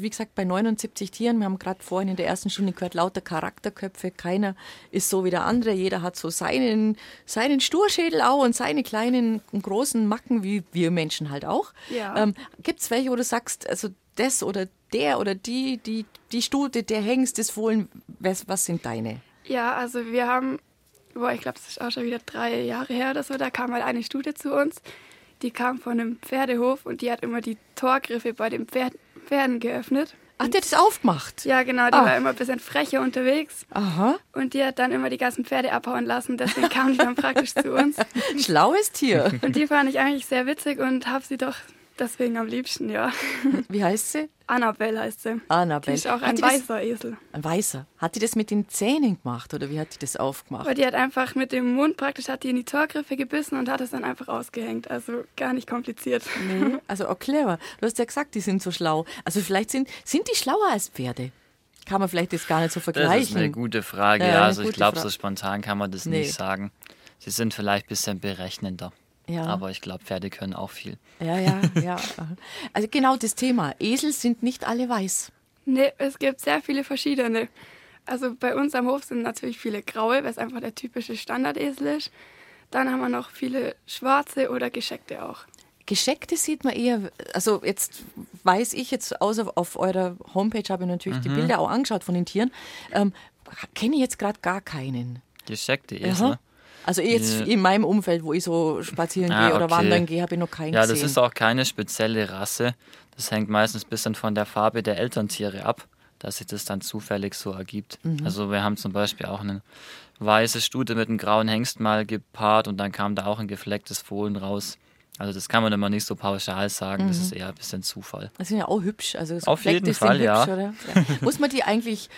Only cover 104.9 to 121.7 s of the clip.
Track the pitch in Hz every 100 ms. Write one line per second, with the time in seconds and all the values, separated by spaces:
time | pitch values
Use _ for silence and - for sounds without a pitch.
104.9 | 101 120 - 104 - 104 98 101 - -
105.9 | _ _ _ 101 - 92 104 - 101 -
106.9 | 107 - 101 98 - 101 92 95 104 -
107.9 | - 165 151 147 98 101 101 104 104 101
108.9 | 98 104 - - 101 101 98 - - -
109.9 | - - - 107 107 113 117 - 127 120
110.9 | 113 110 110 95 107 110 110 123 - 110
111.9 | 107 107 110 - - 107 107 - 98 101
112.9 | 95 101 104 104 107 104 98 - 104 -
113.9 | - - 101 104 101 98 101 98 - _
114.9 | _ _ - 101 95 - 117 110 104 101
115.9 | 104 - 101 101 98 - 92 101 - 190
116.9 | 190 190 175 185 185 180 - - 98 -
117.9 | 98 - 98 101 - 180 214 - 202 185
118.9 | 214 - - 160 170 - 156 190 180 180
119.9 | - 110 135 117 107 143 190 202 220 -
120.9 | 190 143 135 - - 285 269 -